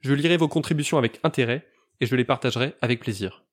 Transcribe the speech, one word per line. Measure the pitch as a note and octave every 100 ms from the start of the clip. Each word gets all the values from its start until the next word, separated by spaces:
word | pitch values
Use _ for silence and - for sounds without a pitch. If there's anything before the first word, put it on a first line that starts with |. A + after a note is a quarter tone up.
je | C3
lirai | C#3+ E3 E3+
vos | D#3
contributions | D#3+ - D#3 C#3 D3+
avec | A#2 -
intérêt | D#3+ - A#2 C3+ - _ _ _
et | A#2
je | B2+
les |
partagerai | B2 C3 B2+ A#2+ C3+ -
avec | A#2+ A#2
plaisir. | A2 G2 F#2 - _